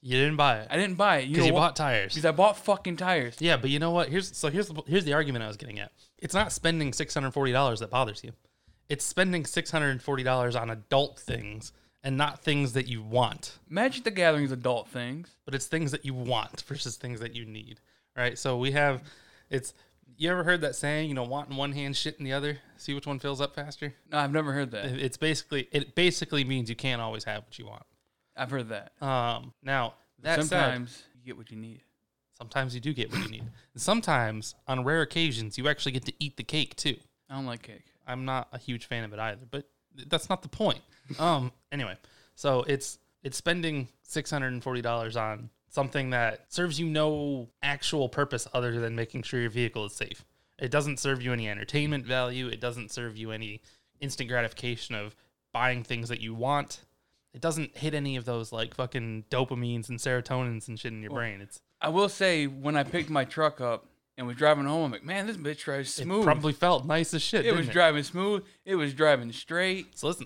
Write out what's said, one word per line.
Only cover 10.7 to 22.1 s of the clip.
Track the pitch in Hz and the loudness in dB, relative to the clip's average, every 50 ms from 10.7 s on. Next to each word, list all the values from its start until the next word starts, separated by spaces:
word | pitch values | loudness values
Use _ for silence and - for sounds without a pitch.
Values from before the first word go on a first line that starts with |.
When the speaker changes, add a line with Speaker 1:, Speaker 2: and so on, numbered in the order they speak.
| 113 110 104 _ 143 139 143 143 - - | -6 -8 -4 _ 4 4 4 2 -4 -14
Speaker 1:
things | - - 131 113 110 107 104 110 - - - _ _ _ _ _ _ | -8 -6 -6 -6 -6 -8 -12 -12 -14 -16 -18 _ _ _ _ _ _
and | 135 135 131 | -2 0 2
not | 147 147 143 - - | 2 0 0 -4 0
things | - 147 143 143 131 113 | 2 2 4 2 2 0
that | 135 127 127 | -2 -2 -2
you | 123 113 | -6 -8
want. | 107 110 113 160 - 110 - - - - - - _ _ | -6 0 2 4 4 2 0 -6 -12 -16 -16 -18 _ _
Speaker 2:
Magic | 151 185 226 262 262 262 247 | -2 0 0 0 0 -2 -4
the | 226 | -4
Gathering | 208 190 175 165 156 147 147 | 0 4 4 6 6 4 2
is | 135 | 0
adult | 131 127 117 127 123 117 - - | -2 -2 0 0 0 0 -2 -6
things. | - 127 120 120 131 156 170 - _ _ _ | -8 -6 -6 -6 -6 -10 -12 -16 _ _ _
Speaker 1:
But | - 135 | -6 -6
it's | 135 - - | -4 -4 -2
things | - 160 165 143 | -2 0 0 0
that | 131 143 - | -2 -4 -6
you | 139 131 | -6 -6
want | 127 123 120 127 113 107 - - - | -4 -2 0 0 0 0 -2 -8 -14
versus | - - 143 143 - 123 113 | -10 -10 -8 -8 -6 -8 -8
things | - - 123 123 110 | -8 -8 -10 -8 -8
that | 113 117 113 | -8 -10 -10
you | 117 113 | -10 -12
need, | 110 107 107 107 - 120 - _ _ _ _ _ _ _ | -12 -12 -14 -14 -16 -20 -20 _ _ _ _ _ _ _
right? | - 123 123 120 - | -2 0 0 0 -2
So | - 139 127 123 | -2 0 0 2
we | 123 135 | 0 2
have, | 139 147 147 143 135 123 - - - - - - - - _ _ | 2 4 4 4 2 0 -6 -14 -20 -20 -20 -20 -20 -20 _ _
it's, | - 131 127 - - _ _ _ _ _ _ _ 123 | -4 -4 -4 -4 -14 _ _ _ _ _ _ _ -8
you | _ 151 170 | _ 0 0
ever | 180 180 165 | 2 2 4
heard | 165 180 175 | 4 4 4
that | 156 143 123 | 2 -2 -2
saying, | - - 147 151 151 156 156 | -2 -2 0 0 0 0 -2
you | 143 | -2
know, | 131 123 | -2 -2
"Want | 120 131 143 147 131 | -2 -2 -4 -4 -6
in | 135 135 | -4 -4
one | 139 139 139 | -4 -2 -2
hand, | 143 143 139 139 - | -4 -4 -4 -2 -2
shit | - 151 | -2 -4